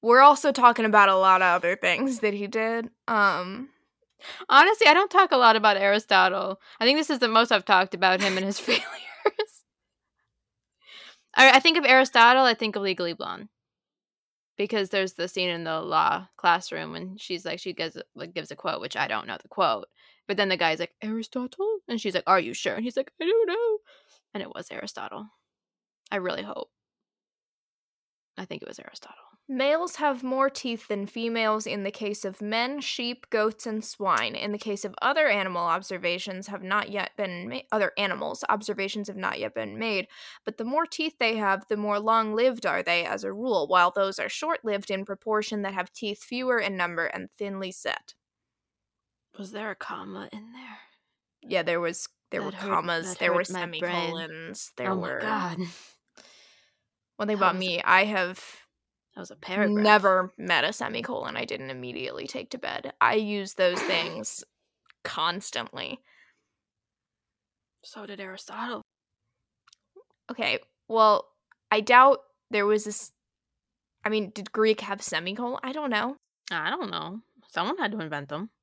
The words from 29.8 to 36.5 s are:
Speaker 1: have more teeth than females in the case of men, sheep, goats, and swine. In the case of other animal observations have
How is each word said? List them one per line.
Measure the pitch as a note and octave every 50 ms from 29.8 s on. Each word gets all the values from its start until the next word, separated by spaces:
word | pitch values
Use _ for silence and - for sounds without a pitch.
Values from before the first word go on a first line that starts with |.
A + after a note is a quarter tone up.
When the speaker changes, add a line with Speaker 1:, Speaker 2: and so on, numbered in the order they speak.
| F4 F4+ -
Speaker 1:
have | - D4+ D4 C4+ B3
more | C4 B3+ C4 C4 C4+ C#4
teeth | C#4 - - B3+ A#3 A3+ - -
than | G#3 G3+ G3
females | G#3 - A#3 A3+ A#3 A#3 A3+ A3 G#3+ G#3+ G#3+ G#3+
in | G#3+ - G3+
the | G3 G3
case | G3+ - A3 G#3 G#3 - -
of | G3 F#3+ -
men, | G#3 G#3 A3 A3+ A#3+ B3+ C#4+ D4
sheep, | C4+ - - - A#3+ A#3+ B3 _ - _
goats, | - A3 G#3+ A3 A3 - -
and | A#3 G#3+ A3
swine. | A3 - - _ G3+ F#3+ E3 A2+ A2+ A2+ -
In | - - G#3
the | G#3 G#3
case | - A3 G3+ G3+ -
of | G3+ F#3+ -
other | - A#3+ C#4+ D#4+ D4+ C#4
animal | G3+ G3+ F#3+ F#3+ F3+ F3 E3+
observations | E3+ E3 F3+ G3 - F#3+ F3 F3 F3 F3 F3+ F3+ G3+ F#3+ F#3 G3
have | -